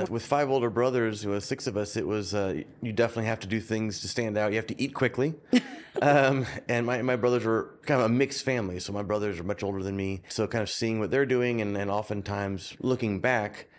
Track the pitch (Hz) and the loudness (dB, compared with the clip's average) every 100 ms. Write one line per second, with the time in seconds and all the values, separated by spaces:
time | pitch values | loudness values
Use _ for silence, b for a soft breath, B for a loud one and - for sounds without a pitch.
0 | 92 113 - 143 139 135 120 104 127 127 | 2 -2 0 2 4 4 2 2 2 4
1 | 113 104 104 101 - 131 131 104 104 117 | 0 0 -2 -2 -2 -4 -2 -2 -2 -2
2 | 90 107 92 101 95 78 - - 120 107 | -2 -2 -2 0 0 -2 -6 -8 -6 2
3 | 117 117 113 110 95 110 110 110 110 98 | 2 2 0 -2 -2 -4 -2 -2 -2 -4
4 | 95 - 113 104 107 110 107 - 139 - | -6 -2 0 0 0 0 -2 -4 -4 0
5 | 127 123 143 160 - 247 B B B - | 0 2 -2 -2 2 2 B B B 0
6 | 143 143 135 135 123 110 - 120 120 123 | 4 6 6 2 -2 -6 -2 0 2 0
7 | 127 127 123 123 110 113 - - - 135 | 0 2 4 2 2 0 0 -8 0 2
8 | 113 120 139 - - 127 98 90 98 101 | 4 4 2 0 -2 0 -2 -4 -6 -4
9 | 101 104 104 87 87 101 98 98 95 98 | -2 0 0 -4 -4 -4 -2 -2 -4 -2
10 | 95 95 - - 104 113 101 - 113 110 | -4 -4 -6 -2 0 0 -2 -2 -2 0
11 | 98 131 135 123 123 117 104 101 101 104 | 0 2 2 2 2 0 -2 -2 0 -2
12 | 107 104 98 101 98 98 - - 127 127 | -2 -6 -4 -2 -2 -4 -8 -6 -2 0
13 | 110 95 123 120 104 - - | 0 0 2 0 0 -6 -20